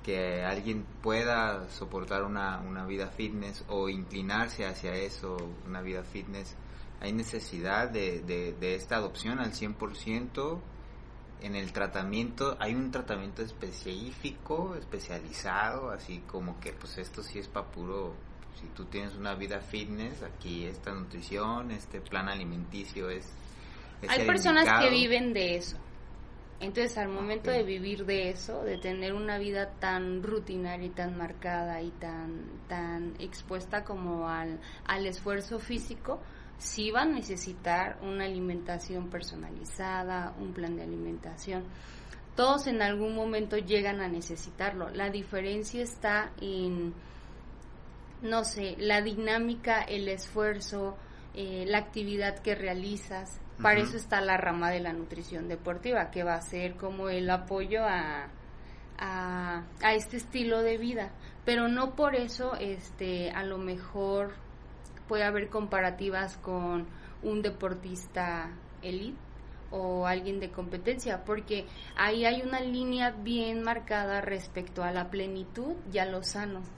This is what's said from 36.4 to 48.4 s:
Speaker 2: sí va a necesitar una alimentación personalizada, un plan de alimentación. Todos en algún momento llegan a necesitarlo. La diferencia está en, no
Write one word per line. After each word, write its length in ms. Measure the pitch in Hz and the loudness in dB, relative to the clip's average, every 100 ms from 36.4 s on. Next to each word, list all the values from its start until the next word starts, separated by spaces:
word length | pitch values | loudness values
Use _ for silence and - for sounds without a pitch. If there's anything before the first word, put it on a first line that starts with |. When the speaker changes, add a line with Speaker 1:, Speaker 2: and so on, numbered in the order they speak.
| - - | -14 -8
Speaker 2:
sí 340 | - - 214 | -6 -2 2
va 100 | 226 | 6
a 40 | 302 | 6
necesitar 920 | 277 208 185 185 180 175 175 196 - | 4 0 -4 -4 -4 2 4 4 0
una 220 | 196 196 | -4 0
alimentación 840 | 190 185 180 175 170 175 - 180 175 | 0 0 0 -2 -2 -4 -2 -4 -4
personalizada, 1200 | 175 165 160 160 160 160 - 190 185 185 185 175 180 | -6 -6 -8 -8 -8 -8 -4 -2 0 0 -2 -2 -4
un 140 | 190 | -6
plan 240 | 180 170 170 | -2 -2 -2
de 60 | |
alimentación. 800 | 165 170 170 165 165 165 - 185 180 - - - - - - - | -2 -4 -4 -4 -8 -10 -4 -4 -4 -10 -12 -12 -12 -12 -8 4
Todos 300 | 262 277 277 | 6 6 4
en 140 | 233 | 4
algún 340 | 202 208 214 220 | 4 4 0 2
momento 420 | 220 220 208 214 | 0 2 2 0
llegan 420 | 185 208 202 202 | 4 4 4 2
a 80 | 185 | 0
necesitarlo. 840 | 170 170 165 - - 190 190 170 | 0 -2 -6 -8 -2 -2 0 -4
La 180 | - 202 | 0 0
diferencia 760 | 202 190 196 196 208 214 240 | 0 -2 -2 0 0 -2 -2
está 480 | 240 - 214 208 214 - | -2 0 4 4 2 -2
en, 520 | 196 190 185 180 170 170 - - - - - - - - - - - - | -2 0 2 2 0 -4 -12 -14 -12 -12 -12 -12 -12 -12 -12 -12 -12 -6
no 240 | 226 226 | 2 4